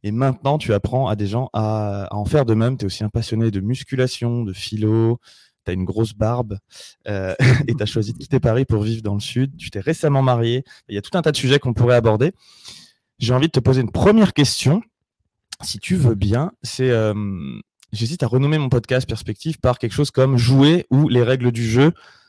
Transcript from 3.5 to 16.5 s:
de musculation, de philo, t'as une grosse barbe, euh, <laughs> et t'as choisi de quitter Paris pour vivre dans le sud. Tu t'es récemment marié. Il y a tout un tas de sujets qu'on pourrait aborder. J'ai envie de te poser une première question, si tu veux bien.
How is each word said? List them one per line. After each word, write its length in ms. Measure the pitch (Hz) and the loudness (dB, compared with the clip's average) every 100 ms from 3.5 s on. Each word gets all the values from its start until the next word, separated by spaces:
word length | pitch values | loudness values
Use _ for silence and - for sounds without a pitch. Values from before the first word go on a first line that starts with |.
de 80 | 101 | -2
musculation, 840 | 98 127 - 131 127 - 120 120 | -4 -6 -4 -2 -2 -2 -4 -4
de 100 | 110 | -4
philo, 640 | 92 - 107 107 113 113 120 _ _ _ _ - | -8 -8 -2 0 2 2 0 _ _ _ _ -6
t'as 80 | |
une 100 | 92 | -4
grosse 300 | 92 101 113 | -4 -2 -4
barbe, 440 | 104 107 120 113 98 _ - - - - | -2 -2 -2 -4 -8 _ -20 -20 -16 -8
euh, 260 | 101 95 92 | -6 -4 0
<laughs> 280 | 127 127 143 | 2 2 0
et 80 | 120 | -4
t'as 100 | 107 | -4
choisi 280 | 117 107 | -4 -4
de 40 | - | -6
quitter 220 | - 131 | -2 0
Paris 240 | 120 113 | 2 0
pour 180 | 135 110 | 0 0
vivre 200 | 107 113 | -2 -4
dans 120 | 104 | -4
le 60 | 101 | -4
sud. 380 | - 120 135 139 | -4 -4 -4 -6
Tu 140 | - | -14
t'es 100 | - | -8
récemment 400 | 95 160 156 139 | -6 -2 0 2
marié. 420 | 131 120 117 123 - - - | 2 0 0 -2 -6 -16 -10
Il 80 | 101 | -10
y 20 | |
a 40 | |
tout 160 | - 185 | -4 -2
un 40 | |
tas 120 | 156 | 0
de 20 | 151 | 0
sujets 240 | 123 139 | 2 2
qu'on 140 | 127 | 2
pourrait 240 | 110 117 123 | 0 4 4
aborder. 340 | 113 107 143 - _ - - - - _ _ - | 4 2 0 -2 _ -20 -20 -20 -20 _ _ -6
J'ai 160 | 110 | 0
envie 140 | 127 160 | 2 2
de 40 | |
te 80 | 143 | 2
poser 220 | 123 131 | 2 2
une 100 | 120 | 0
première 400 | - - 220 202 | 2 4 6 4
question, 500 | - 139 - 127 180 - _ _ _ _ _ _ - | 4 0 2 2 0 -2 _ _ _ _ _ _ -14
si 180 | - 104 | -12 -10
tu 180 | - 185 | -4 0
veux 180 | 123 107 | 2 2
bien. 380 | 101 113 165 | 0 0 -2